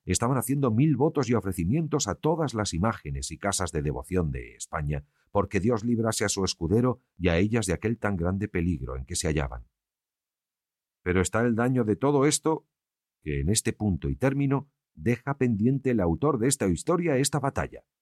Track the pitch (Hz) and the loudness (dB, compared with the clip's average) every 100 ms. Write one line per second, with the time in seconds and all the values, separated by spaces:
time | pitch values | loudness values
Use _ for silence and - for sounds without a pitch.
0 | - 92 117 135 - 143 131 107 156 117 | -4 -2 0 -2 0 0 2 4 4 4
1 | 151 147 120 117 98 90 85 151 151 147 | 2 0 0 0 0 -2 0 0 0 -2
2 | 101 90 151 160 156 113 101 82 110 - | -2 -2 0 0 -2 -2 -2 0 0 -2
3 | 76 69 - 80 98 95 87 78 73 65 | -6 -8 -8 -4 -2 -2 -2 -2 -2 -4
4 | - 92 80 62 58 58 - 82 73 73 | -2 0 0 -4 -10 -16 -8 -4 -2 -4
5 | - _ _ 104 98 101 107 113 117 113 | -8 _ _ -2 0 0 0 0 0 0
6 | 113 - 104 101 95 - 82 117 127 120 | 0 0 -2 0 -2 -2 0 2 2 -2
7 | _ - 87 85 104 117 98 82 110 117 | _ -2 2 2 2 0 0 -2 -2 -2
8 | 104 95 85 95 104 90 85 76 64 67 | -2 -2 -2 -2 -4 -2 0 -2 -4 -8
9 | 65 87 82 76 69 58 - _ _ _ | -8 -4 -2 -2 -2 -8 -18 _ _ _
10 | _ _ _ _ _ _ _ _ _ _ | _ _ _ _ _ _ _ _ _ _
11 | 90 90 90 113 120 113 123 127 107 98 | 0 2 2 2 2 2 2 2 2 2
12 | 139 147 143 143 156 160 _ _ _ _ | 2 4 4 2 0 -2 _ _ _ _
13 | _ _ 78 71 73 107 117 - 104 80 | _ _ -6 -2 0 0 -2 -2 -2 0
14 | 71 65 131 139 139 135 147 _ _ - | -2 -2 -2 0 0 -2 -4 _ _ -6
15 | 92 120 139 139 123 101 117 139 131 117 | -2 -2 -4 -2 0 2 2 2 0 2
16 | 85 80 147 127 123 - 98 82 - 175 | 2 2 2 2 0 2 0 0 0 0
17 | 170 131 143 147 139 - 69 58 _ _ | 2 0 0 0 -2 -4 -6 -8 _ _